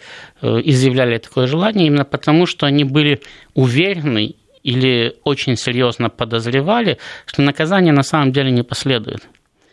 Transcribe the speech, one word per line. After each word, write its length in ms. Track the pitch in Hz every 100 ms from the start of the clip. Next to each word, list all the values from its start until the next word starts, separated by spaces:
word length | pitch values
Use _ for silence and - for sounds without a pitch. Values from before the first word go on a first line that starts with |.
| - - - -
э, 180 | 117 117
изъявляли 540 | 160 127 131 131 123 117
такое 280 | - 131 127
желание 400 | 160 214 208 156
именно 180 | 143
потому, 420 | 139 139 156 160 175
что 200 | - 143
они 180 | 143
были 360 | 139 147 147 139 - - _
уверены 800 | - 127 131 196 175 143 107 107 - _ _ -
или 500 | 127 131 120 117 -
очень 340 | 147 139 135 117
серьёзно 540 | 131 123 123 117 113
подозревали, 880 | - 117 113 117 135 160 240 202 - - -
что 180 | - -
наказание 500 | 143 139 160 196 175
на 100 | 143
самом 300 | 135 156 135
деле 180 | 139 135
не 120 | 120
последует. 640 | 120 - 139 120 - - - _ _ _ _